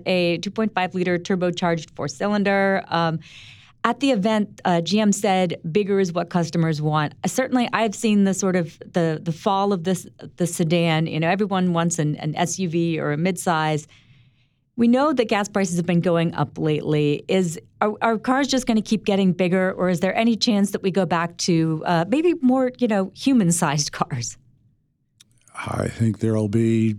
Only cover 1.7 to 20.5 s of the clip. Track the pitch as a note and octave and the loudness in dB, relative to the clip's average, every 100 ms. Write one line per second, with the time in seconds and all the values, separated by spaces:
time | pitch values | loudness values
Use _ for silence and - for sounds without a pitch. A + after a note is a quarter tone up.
1.7 | E3+ D3+ - C#3+ - G3+ G#3 G3 G3 G3 | -2 -4 -8 -10 -4 -2 0 2 2 2
2.7 | F#3+ - E3+ E3 E3 - - - - - | 0 -2 -2 0 -2 -8 -20 -20 -20 -20
3.7 | _ A3+ A#3 C#4 A#3+ G3+ A3 G3+ - F#3+ | _ -4 -2 0 0 0 -2 -2 -4 -2
4.7 | E3+ E3 G#3 G#3+ G3 G#3+ F#3 F3+ - E3+ | -2 0 0 0 0 0 0 0 -4 -4
5.7 | E3 G3+ G3 F#3+ E3+ E3+ F3+ E3+ F3 D#3+ | -2 0 0 0 -2 -4 -2 -2 0 0
6.7 | D3+ D3+ D3+ D3 - F#3+ - C4 B3+ A#3 | 0 -2 0 -2 -4 -4 -2 -2 0 0
7.7 | F#3+ A3 G3 A3+ G#3 G3 F#3+ G3 F3+ D#3+ | 0 -2 0 0 4 2 2 0 0 -2
8.7 | - - F3+ E3 D#3 E3 D#3+ A3 G3 G3+ | -8 -6 -2 0 -2 -6 -4 -2 0 0
9.7 | G3+ E3 F3+ - - - - E3+ - E3 | -2 -2 -4 -6 -18 -18 -6 -4 -2 0
10.7 | F3 E3+ D#3+ D#3+ D#3 E3 F#3+ G3+ F#3+ F3+ | 2 2 0 0 -2 0 0 0 0 0
11.7 | E3+ E3+ E3+ D3+ D3+ D#3 D3 F3 F3+ F#3 | 2 0 0 -2 -2 -4 -2 -4 -2 -4
12.7 | E3 E3+ D#3+ D3 D3 F3+ F3+ - D#3+ D#3 | -2 -2 -2 -2 -2 -2 -2 0 0 0
13.7 | D3+ - - _ - _ _ _ _ _ | -2 -4 -16 _ -20 _ _ _ _ _
14.7 | - A#3 B3 D4 C4 A3+ G#3 G3+ G#3 G3 | 0 4 4 4 2 0 0 0 -2 0
15.7 | F3 E3+ E3+ F3+ E3+ E3 - C#3+ - D#3 | 0 2 2 2 2 0 -2 -4 -2 -2
16.7 | D3+ - D3+ D3 D3 - F#3+ F3+ D#3+ - | 0 0 0 2 0 0 0 0 -4 -14
17.7 | _ G#3 G#3 A3+ A3 A#3 C4 C#4 C4+ B3 | _ -2 0 0 0 0 0 2 0 0
18.7 | A3 - G#3+ - G3 F#3+ F3 F3+ F#3 F#3 | 0 0 -2 2 2 2 2 2 2 0
19.7 | F#3+ F3+ F3 F#3+ - A3+ A3 - | 0 0 0 0 2 0 2 2